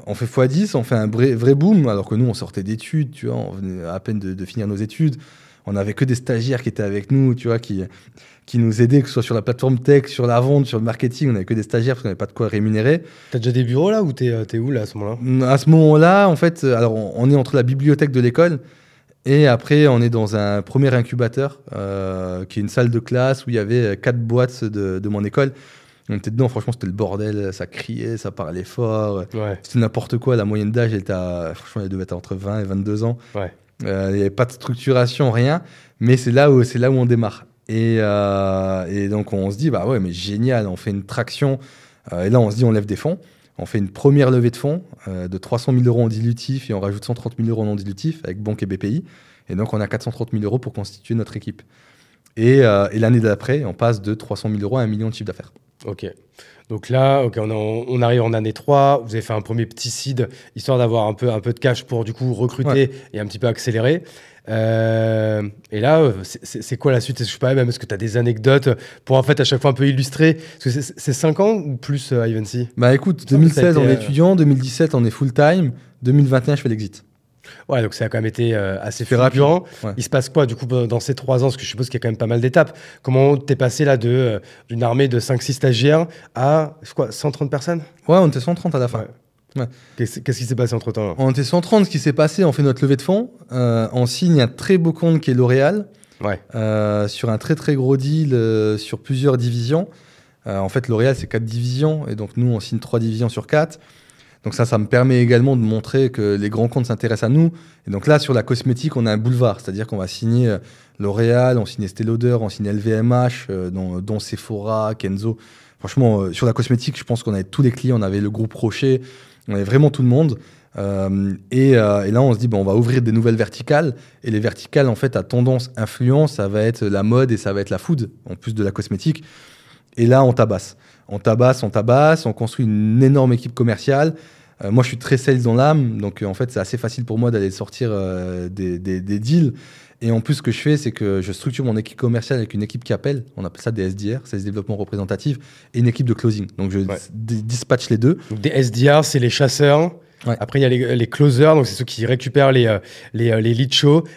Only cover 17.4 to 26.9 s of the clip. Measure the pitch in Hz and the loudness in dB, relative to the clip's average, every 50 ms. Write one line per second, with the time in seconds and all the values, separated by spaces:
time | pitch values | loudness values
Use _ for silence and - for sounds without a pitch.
17.4 | 123 - 143 135 120 123 135 135 139 151 143 143 151 143 123 127 123 120 120 - | 4 2 0 0 2 2 0 0 2 2 4 4 2 0 2 2 2 2 4 4
18.4 | 170 175 165 131 - - - _ _ _ _ _ _ _ _ _ _ 131 139 147 | 4 4 2 -2 -6 -12 -20 _ _ _ _ _ _ _ _ _ _ 2 4 6
19.4 | 151 135 120 117 - - 147 147 151 143 127 117 117 117 117 113 110 101 110 107 | 6 6 4 2 2 2 4 6 6 6 6 4 4 2 2 0 0 0 0 -2
20.4 | 104 101 101 101 95 - - 131 139 135 127 123 120 - - 123 120 113 120 131 | 0 0 -2 -2 -4 -2 0 2 2 4 2 2 0 -2 -2 -2 -2 -2 -2 -2
21.4 | 135 143 139 - _ - - 104 98 98 98 98 95 95 92 92 92 92 90 90 | -4 -4 -6 -12 _ -14 -10 -8 -8 -6 -6 -6 -6 -6 -6 -6 -6 -6 -8 -8
22.4 | 95 95 - 107 101 98 - 131 123 123 117 113 113 - 120 123 127 131 135 127 | -10 -8 -6 -6 -6 -2 0 0 2 2 2 -2 -2 -2 -2 0 0 0 0 -2
23.4 | - 123 117 110 104 101 120 123 120 104 98 98 - 127 120 120 117 110 117 123 | -4 -4 -2 -2 -2 0 0 0 2 0 -2 -2 -2 -2 -2 -2 -2 0 2 2
24.4 | 123 123 127 - 113 107 107 104 98 95 92 95 101 104 104 104 104 104 - 143 | 0 0 -2 -6 -6 -6 -4 -4 -4 -4 -4 -4 -4 -4 -4 -2 -4 -2 0 0
25.4 | 139 135 135 - - - - - _ _ _ _ _ - 107 101 - 110 110 120 | 0 0 -2 -8 -18 -20 -20 -20 _ _ _ _ _ -8 -8 -6 -6 -6 -2 0
26.4 | 127 127 123 110 104 - 120 - - 95 | 0 0 0 -2 -4 -4 -6 -4 -6 -6